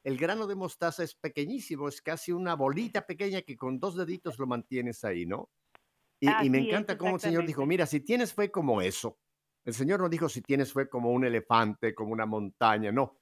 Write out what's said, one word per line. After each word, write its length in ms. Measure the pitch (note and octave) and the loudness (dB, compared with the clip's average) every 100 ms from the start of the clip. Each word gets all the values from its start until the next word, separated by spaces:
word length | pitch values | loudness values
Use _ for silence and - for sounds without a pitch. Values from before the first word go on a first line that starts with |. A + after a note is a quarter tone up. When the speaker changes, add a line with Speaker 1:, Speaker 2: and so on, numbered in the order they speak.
Speaker 1:
El 140 | C#3 C3 | -4 -2
grano 300 | E3+ A3 G3+ | 0 0 -2
de 80 | F#3+ | -4
mostaza 480 | F#3 - E3+ D#3+ | -6 -2 -2 -2
es 120 | D#3+ - | -6 -6
pequeñísimo, 720 | D#3 D3 D3 B3+ - D3 C#3+ | -6 -4 -4 -6 -6 -6 -6
es 140 | C#3+ | -6
casi 300 | - D#3 - | -6 -6 -4
una 220 | F3 F3+ D3+ | -2 -2 0
bolita 500 | C3+ D#3 A3+ G3 - | 0 0 -2 -4 -4
pequeña 340 | E3 G3+ F#3+ | -4 -4 -4
que 140 | - A#2+ | -6 -6
con 240 | C3 C3 | -4 -2
dos 160 | F#3+ F3 | -2 -2
deditos 420 | E3+ F#3 E3+ A#2+ | -4 -6 -6 -4
lo 80 | C3 | -2
mantienes 560 | A#2+ - B2+ A#2+ - A2 | -4 -4 -4 -4 -4 -4
ahí, 200 | F2+ E2+ | -2 -2
¿no? 240 | G2+ - _ _ - _ _ _ - | -6 -8 _ _ -20 _ _ _ 0
Y, 260 | C#3 A3 C3+ | 2 4 4
y 40 | |
me 80 | C3+ | 4
Speaker 2:
Así 140 | A3+ | 4
es, 120 | G3+ | 0
Speaker 1:
encanta 140 | G#3+ - | 0 -2
cómo 180 | F#3 F#3 | 0 0
el 60 | |
Señor 240 | E3 E3 E3 | 0 0 0
dijo, 200 | C#3+ C#3 | 0 2
Speaker 2:
exactamente. 0 | |
Speaker 1:
"Mira, 200 | F3+ D#3 | 2 2
si 140 | D3+ | 0
tienes 340 | C3+ B3 A3 | 0 0 0
fe 180 | - G3+ | 0 -2
como 300 | G3 C#3+ G#2+ | 0 2 2
eso", 380 | F#2 - A2+ - _ _ _ _ - | 2 -2 -6 -10 _ _ _ _ -8
el 80 | |
Señor 260 | A2+ C#3 G3 | -2 2 2
no 80 | F3+ | 2
dijo, 200 | E3 D#3+ | 0 -2
"Si 120 | C3 | -2
tienes 320 | - C#3 C3+ | 0 2 2
fe 140 | C#3 C3+ | 0 -2
como 220 | B2 A#2+ | 0 2
un 140 | B2 B2+ | 4 4
elefante, 680 | A#2 A2+ A#2 G#2+ G#2 A2+ - | 2 4 6 6 2 -2 -2
como 160 | G#2+ | -4
una 120 | A2+ A2 | -2 -2
montaña", 640 | G#2+ G2 - A2+ G#2+ G#2 | -2 -4 2 4 4 2
no. 280 | A#2+ C3 - | 2 0 -2